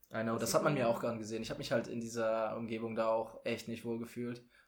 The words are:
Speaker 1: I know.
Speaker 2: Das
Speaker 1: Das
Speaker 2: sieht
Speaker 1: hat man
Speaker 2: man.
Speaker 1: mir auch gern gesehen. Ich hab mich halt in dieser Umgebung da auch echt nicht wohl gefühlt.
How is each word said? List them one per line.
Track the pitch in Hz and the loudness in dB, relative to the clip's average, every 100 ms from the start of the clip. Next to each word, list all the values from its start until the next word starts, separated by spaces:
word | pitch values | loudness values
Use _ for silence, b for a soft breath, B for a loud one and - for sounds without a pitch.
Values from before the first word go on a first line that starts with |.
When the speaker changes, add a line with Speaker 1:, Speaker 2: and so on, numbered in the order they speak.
| - | -8
Speaker 1:
I | 117 | -2
know. | 113 | 0
Speaker 2:
Das | 117 | 2
Speaker 1:
Das | 117 | 2
Speaker 2:
sieht | 156 | 4
Speaker 1:
hat | |
man | 160 | 4
Speaker 2:
man. | 143 | 4
Speaker 1:
mir | 117 | 4
auch | 117 | 2
gern | 120 113 | 0 -2
gesehen. | 107 113 | -4 -4
Ich | 113 | -4
hab | 147 | -6
mich | 131 | 0
halt | 123 - | 0 0
in | 120 | -4
dieser | 113 117 110 113 110 113 | -4 0 2 2 0 -2
Umgebung | 117 110 113 | -4 -4 -2
da | 113 110 | 2 4
auch | 113 113 - | 4 2 -4
echt | 117 113 - | -4 -4 -4
nicht | 113 117 | -6 -4
wohl | 117 | -4
gefühlt. | 113 - 120 120 - b | -6 -6 -6 -8 -12 b